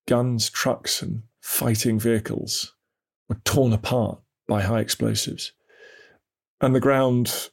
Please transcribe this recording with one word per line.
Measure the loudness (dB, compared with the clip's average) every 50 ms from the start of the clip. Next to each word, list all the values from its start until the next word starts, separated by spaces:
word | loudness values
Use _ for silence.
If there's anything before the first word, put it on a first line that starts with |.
| _ 0
guns, | 2 2 4 2 0 0 -2 -2
trucks, | -2 -2 -2 -2 -2 -2 -4 -4 -4 -4 -4
and | -6 -6 -8 -10 -12 _ _
fighting | -10 -6 -4 -2 0 0 0 2 2 0 0 2
vehicles | 2 2 0 0 -2 -4 -6 -6 -6 -6 -6 -6 -6 -8 -12 _ _ _ _ _ _ _ _ _ _ -8
were | -8 -6 -2
torn | 0 2 4 4 4
apart | 2 0 0 -2 0 0 0 -2 -4 -8 _ _ _ _ _ -2
by | -2 0 0
high | 0 0 0
explosives. | 0 -2 -2 -2 -2 -2 0 -2 -4 -6 -6 -8 -10 -12 -14 _ _ _ _ -20 -20 -20 -20 -20 -20 -20 _ _ _ _ _ _ _ _ _ _
And | 2 2 2
the | 4
ground | 4 4 4 4 4 4 2 2 0 0 -4 -6 -8 -10